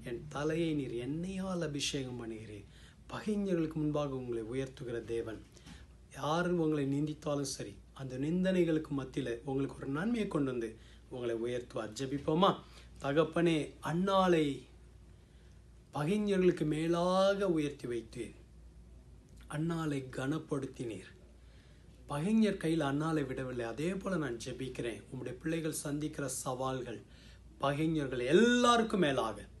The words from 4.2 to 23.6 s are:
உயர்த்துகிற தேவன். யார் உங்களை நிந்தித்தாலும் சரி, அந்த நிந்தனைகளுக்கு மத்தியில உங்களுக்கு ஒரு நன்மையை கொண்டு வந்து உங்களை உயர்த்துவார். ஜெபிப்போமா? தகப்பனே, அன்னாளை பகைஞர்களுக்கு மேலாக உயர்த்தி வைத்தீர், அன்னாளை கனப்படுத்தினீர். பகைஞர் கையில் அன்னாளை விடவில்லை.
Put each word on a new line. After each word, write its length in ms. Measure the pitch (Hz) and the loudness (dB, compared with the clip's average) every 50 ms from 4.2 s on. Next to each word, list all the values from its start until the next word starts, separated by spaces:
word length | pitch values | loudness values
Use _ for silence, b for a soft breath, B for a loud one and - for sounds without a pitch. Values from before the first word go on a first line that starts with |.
| 127 123 120 113 110 | -6 -4 -4 -4 -4
உயர்த்துகிற 600 | 107 123 131 135 131 127 - 127 117 120 117 110 | -4 -4 -4 -4 -4 -6 -12 -10 -6 -6 -6 -4
தேவன். 380 | 107 117 117 110 107 107 98 - - B B B B B B B B - - - - - | -4 -4 -4 -4 -4 -8 -10 -14 -18 B B B B B B B B -20 -20 -20 -18 -12
யார் 340 | 135 135 143 156 170 175 175 | -6 -4 -2 0 0 0 0
உங்களை 500 | 180 175 160 156 156 147 139 135 139 143 | 2 2 2 2 2 0 0 0 0 0
நிந்தித்தாலும் 420 | 151 151 151 151 - 151 147 143 | 0 -2 -4 -6 -4 -2 -2 -2
சரி, 340 | 143 135 - - 131 107 101 - - - - | -2 -4 -4 -8 -8 -10 -10 -16 -20 -20 -14
அந்த 240 | - 135 131 127 127 | -12 -10 -8 -6 -4
நிந்தனைகளுக்கு 680 | 139 151 170 185 185 190 190 180 175 165 160 156 156 - 147 139 | -2 0 0 2 2 2 4 4 4 4 4 2 0 -2 -4 -4
மத்தியில 380 | 131 - - 151 135 117 117 117 - | -4 -4 -4 -4 -2 -2 -4 -6 -4
உங்களுக்கு 300 | 143 135 135 139 131 - | -4 -2 -2 -2 -2 -4
ஒரு 120 | - - 131 | -8 -6 -4
நன்மையை 400 | 139 151 180 226 240 233 208 196 | -4 -2 0 0 0 0 0 0
கொண்டு 240 | 190 160 143 131 | 0 0 0 0
வந்து 240 | 127 120 113 110 110 B B B B B B - | 0 -2 -4 -4 -6 B B B B B B -12
உங்களை 260 | - 127 120 120 117 | -10 -6 -4 -4 -2
உயர்த்துவார். 580 | 113 113 123 123 123 123 - - 123 110 107 107 110 | -2 -2 -2 -4 -4 -6 -6 -8 -6 -6 -6 -6 -8
ஜெபிப்போமா? 560 | 139 127 139 143 139 - 156 160 190 190 - - B B B B B B B - | -6 -4 -4 -4 0 0 4 6 6 6 4 4 B B B B B B B -6
தகப்பனே, 680 | - 139 143 156 160 156 - 170 170 175 165 156 135 - - - - | -4 0 4 4 4 4 4 2 4 4 4 2 0 -2 -8 -10 -6
அன்னாளை 800 | - 151 175 185 196 196 190 190 180 175 160 151 143 135 - - - - - - - - - - - - - b b b b b b b b b - - - - - - | -2 0 0 2 4 6 6 6 6 6 6 4 2 0 -4 -8 -16 -20 -20 -20 -20 -20 -20 -20 -20 -20 -20 b b b b b b b b b -20 -20 -20 -20 -12 -4
பகைஞர்களுக்கு 720 | 139 147 151 202 214 214 208 196 185 185 180 170 180 156 | -2 0 0 2 2 2 2 2 6 6 6 4 4 2
மேலாக 840 | 151 151 151 160 165 170 170 175 180 185 190 190 196 202 190 202 190 | 0 0 0 2 2 2 2 4 4 4 4 6 4 4 2 2 2
உயர்த்தி 380 | 170 156 147 147 139 - - 123 | 2 2 0 -2 -4 -6 -8 -6
வைத்தீர், 480 | 120 117 110 - - 127 113 98 - - - - - - - - - - - - - - - - - - - - - - - - | -6 -6 -6 -8 -10 -10 -10 -10 -10 -18 -20 -20 -20 -20 -20 -20 -20 -20 -20 -20 -20 -20 -20 -20 -20 -20 -20 -20 -20 -20 -16 -8
அன்னாளை 540 | - 147 156 165 170 165 160 156 143 135 131 127 | -4 -2 -2 0 0 0 0 -2 -2 -2 -4 -6
கனப்படுத்தினீர். 1000 | 120 120 131 131 151 160 151 - 156 139 127 131 - - 131 117 104 92 - - - - - - - b b b b b b b b b b b b b - - | -6 -4 -2 -2 -2 -2 -2 -2 -4 -4 -4 -6 -8 -8 -8 -6 -6 -8 -10 -14 -20 -20 -20 -20 -20 b b b b b b b b b b b b b -10 -6
பகைஞர் 480 | 143 143 151 196 220 220 220 202 185 - | -4 -2 0 4 6 6 6 6 4 2
கையில் 240 | - 160 165 165 | 0 0 2 2
அன்னாளை 440 | 151 139 139 143 156 160 160 156 139 | 2 2 0 0 0 2 2 0 0
விடவில்லை. 400 | 127 127 127 131 131 123 120 | 0 -4 -6 -6 -6 -4 -4